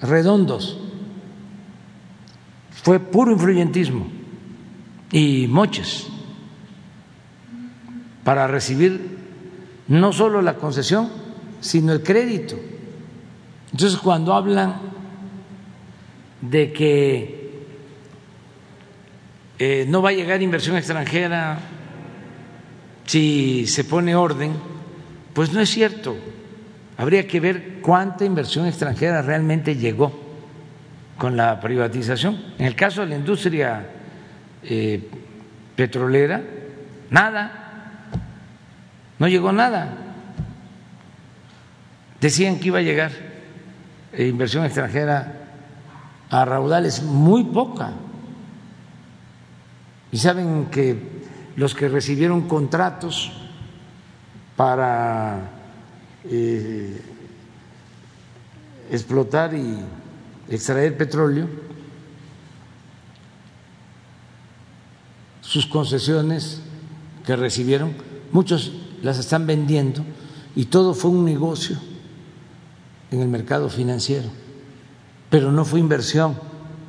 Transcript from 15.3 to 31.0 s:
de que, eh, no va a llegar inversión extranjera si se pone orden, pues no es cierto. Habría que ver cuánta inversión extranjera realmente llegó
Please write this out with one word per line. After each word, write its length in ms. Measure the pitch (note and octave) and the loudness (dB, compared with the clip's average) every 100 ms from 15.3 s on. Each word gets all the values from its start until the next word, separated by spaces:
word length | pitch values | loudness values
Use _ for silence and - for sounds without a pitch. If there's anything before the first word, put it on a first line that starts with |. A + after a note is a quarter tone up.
| - - G3 - - - - - - - - | -16 -16 -20 -20 -20 -20 -20 -20 -20 -20 -12
de 320 | B2 D3+ C#3+ | 0 2 2
que, 920 | - D3+ C#3+ C#3 B2+ A2 - - - - - - - - - - - - - - - - - - - - - - - | 2 4 6 4 2 -2 -10 -14 -14 -18 -20 -20 -20 -20 -20 -20 -20 -20 -20 -20 -20 -20 -20 -20 -20 -20 -20 -14 -2
eh, 280 | C3 C#3 C3 | 0 2 2
no 140 | F3+ | 2
va 80 | G3 | 4
a 20 | |
llegar 300 | F#3+ E3+ F#3+ | 2 2 2
inversión 340 | F#3 E3 C3+ F3+ | 2 0 0 -2
extranjera 840 | C#3 D#3+ C#3+ E3+ F3 E3+ D#3+ D#3 - - - - - - - - - - - - - - - | 0 -4 0 0 0 0 -2 -4 -8 -16 -16 -16 -16 -18 -18 -20 -20 -20 -20 -20 -20 -16 0
si 600 | D#3 D3+ D3 C3+ B2+ A#2 | 2 4 2 2 0 0
se 180 | - | -2
pone 300 | C#3 E3 F3 F3 | 0 2 4 4
orden, 360 | E3+ C#3 D3+ D#3 - - - - - - - | 4 0 -4 -6 -10 -14 -14 -18 -18 -20 -6
pues 200 | - D#3 | 0 0
no 80 | F#3+ | 2
es 100 | G#3 | 2
cierto. 460 | A3+ A3 - C3 G2+ - - - - - - - - | 4 2 0 -8 -8 -10 -16 -18 -20 -20 -20 -14 -2
Habría 280 | B2+ F#3+ F#3+ | 4 4 4
que 140 | E3+ | 2
ver 380 | E3+ F3+ - - | 2 0 -6 -4
cuánta 440 | - F3+ G3 F#3 | 4 4 4 0
inversión 420 | G3+ F3 B2 D3+ E3+ | 0 2 0 0 0
extranjera 560 | - D3 A#2 E3 E3 | 0 -2 0 2 2
realmente 540 | C3+ D#3 D#3 D#3 D#3+ C#3 | 2 2 2 2 0 0
llegó 360 | A#2 G#2+ C#3 - - - - - - - - - | 0 2 2 0 -16 -18 -18 -20 -20 -20 -20 -20